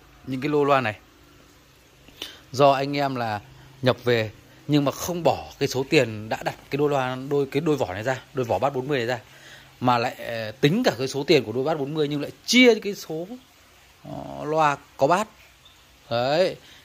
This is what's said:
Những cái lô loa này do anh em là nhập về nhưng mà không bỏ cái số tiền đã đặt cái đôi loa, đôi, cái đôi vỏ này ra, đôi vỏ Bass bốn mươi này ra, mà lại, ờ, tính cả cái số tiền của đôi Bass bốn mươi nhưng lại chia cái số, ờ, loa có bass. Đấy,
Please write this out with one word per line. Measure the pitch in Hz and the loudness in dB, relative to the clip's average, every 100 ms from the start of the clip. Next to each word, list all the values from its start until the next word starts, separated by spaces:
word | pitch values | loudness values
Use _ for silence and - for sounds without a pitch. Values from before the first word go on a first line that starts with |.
| - - - | -20 -18 -10
Những | 131 | -6
cái | 147 | 0
lô | 147 | 2
loa | 139 139 | 4 2
này | 117 104 - _ - - - _ _ _ _ _ - - - - - | 2 -4 -12 _ -20 -20 -20 _ _ _ _ _ -20 -16 -16 -16 -6
do | 123 139 | 4 6
anh | 135 139 143 | 6 0 -2
em | 139 127 | -2 -2
là | 117 104 - - - - | -4 -4 -8 -20 -20 -2
nhập | 127 117 | 0 0
về | 123 117 110 - - - - | 0 0 -2 -8 -20 -14 -2
nhưng | 147 139 | 0 0
mà | |
không | - - 175 | -2 -6 -2
bỏ | 156 101 - - | 0 0 -4 -6
cái | 139 | -4
số | 127 135 | -2 0
tiền | 151 120 110 110 | 2 2 -4 -8
đã | 120 | -8
đặt | - - - | -6 -10 -6
cái | 139 | -2
đôi | 147 | 0
loa, | 143 127 127 135 | 0 -2 -6 -2
đôi, | 143 135 | -2 0
cái | 139 | 0
đôi | 160 143 | 0 0
vỏ | 101 | -2
này | 92 | -4
ra, | 113 127 - | -4 -4 -6
đôi | 131 120 | -6 -2
vỏ | 95 | 0
Bass | 131 139 | 0 -2
bốn | 131 | -2
mươi | 143 | -2
này | 117 | -2
ra, | 123 - - - - - - | -6 -8 -20 -20 -20 -20 -2
mà | 127 123 | 2 2
lại, | 123 - | 0 -6
ờ, | 117 113 110 | -8 -8 -8
tính | - 147 202 | 0 2 4
cả | 254 117 | 2 0
cái | 135 | -2
số | 135 | -2
tiền | 139 156 | 4 4
của | 107 | 4
đôi | 117 | -2
Bass | 135 160 | -2 -2
bốn | 135 | -2
mươi | 156 147 | -2 -2
nhưng | 147 | -2
lại | 143 - - | -6 -8 0
chia | 240 247 214 | 6 6 6
cái | 196 190 | 0 -10
số, | - 160 180 254 - _ _ - - _ | -10 -10 -10 -14 -20 _ _ -20 -20 _
ờ, | - - 143 139 143 | -14 -12 -12 -10 -4
loa | 156 151 139 - - | 0 2 0 -8 0
có | 139 | 2
bass. | 175 214 - - _ - - - _ - | 2 -2 -10 -20 _ -20 -20 -20 _ -6
Đấy, | 117 127 156 185 - - - | -2 0 2 0 -2 -14 -20